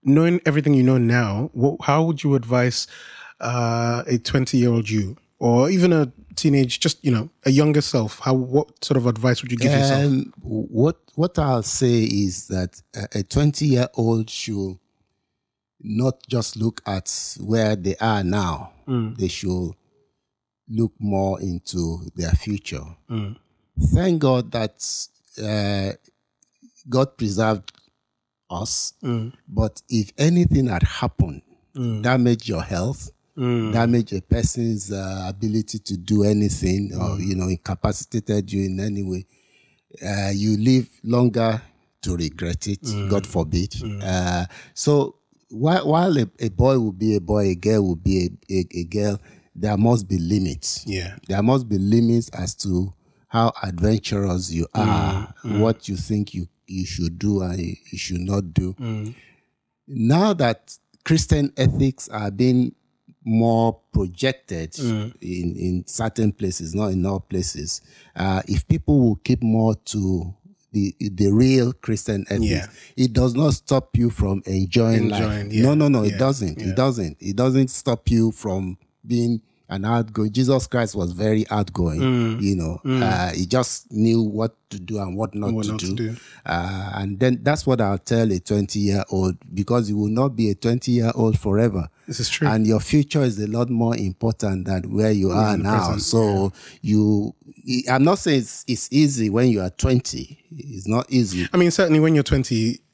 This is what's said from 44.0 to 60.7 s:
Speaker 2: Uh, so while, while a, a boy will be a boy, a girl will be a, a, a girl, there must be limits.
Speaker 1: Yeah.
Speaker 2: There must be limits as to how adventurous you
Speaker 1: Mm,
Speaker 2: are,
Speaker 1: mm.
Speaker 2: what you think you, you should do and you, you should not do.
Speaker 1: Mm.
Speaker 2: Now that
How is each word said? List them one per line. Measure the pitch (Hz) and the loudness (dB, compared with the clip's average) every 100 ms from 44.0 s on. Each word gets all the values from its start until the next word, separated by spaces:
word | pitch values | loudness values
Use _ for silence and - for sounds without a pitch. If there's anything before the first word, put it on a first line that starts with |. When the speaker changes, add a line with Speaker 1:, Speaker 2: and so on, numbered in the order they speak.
Speaker 2:
Uh, | 98 92 90 90 92 - - | -4 -2 0 -2 -4 -10 -20
so | - - 147 135 - _ _ _ | -4 2 2 2 -6 _ _ _
while, | 110 147 175 147 | -2 2 2 2
while | 160 180 147 | 2 4 2
a, | 104 _ | 0 _
a | 117 | -6
boy | 90 127 135 | 2 4 4
will | 110 | 0
be | 92 107 104 | 0 0 0
a | |
boy, | 87 104 101 | 2 2 2
a | |
girl | 87 98 110 98 | 0 2 2 2
will | 82 | 0
be | 95 95 90 90 _ | 0 0 0 -6 _
a, | |
a, | 95 87 87 | -2 -2 -6
a | |
girl, | 85 104 104 101 - - _ | -6 -2 -2 -4 -8 -20 _
there | - 104 101 | -6 -2 2
must | 113 120 95 | 4 4 2
be | 92 | -2
limits. | 82 101 92 69 - - - | 0 0 0 -4 -8 -8 -8
Speaker 1:
Yeah. | 95 87 98 - | -8 -8 -14 -6
Speaker 2:
There | 98 | 0
must | 107 135 117 | 2 2 2
be | 101 | 0
limits | 98 113 117 117 117 | 4 4 4 2 0
as | - 87 - | -6 -6 -6
to | 101 90 95 - _ _ _ | -2 -2 -2 -8 _ _ _
how | 117 113 - | 0 0 -2
adventurous | 95 87 101 110 - 101 98 90 90 | -8 0 2 2 0 -2 0 -2 -2
you | 82 85 | -4 -2
Speaker 1:
Mm, | - 110 | 0 2
Speaker 2:
are, | 107 101 98 104 - | 2 0 -2 -6 -12
Speaker 1:
mm. | 120 104 | -4 2
Speaker 2:
what | 110 113 - | 2 0 -4
you | 95 | -8
think | - 104 101 | -2 -4 -4
you, | 95 85 _ _ | -8 -12 _ _
you | 95 92 | -8 -6
should | 90 85 87 | -4 -4 -2
do | 101 98 | -2 0
and | 92 92 | -2 -4
you, | 87 90 - | -6 -8 -12
you | 92 | -12
should | - 90 | -6 -6
not | 90 101 90 | -2 -2 0
do. | 80 92 | 0 -2
Speaker 1:
Mm. | 95 120 107 107 123 _ _ _ _ _ _ _ | -6 -8 -6 -8 -12 _ _ _ _ _ _ _
Speaker 2:
Now | 131 113 160 208 | -2 2 4 4
that | 180 123 113 - | 2 0 0 -8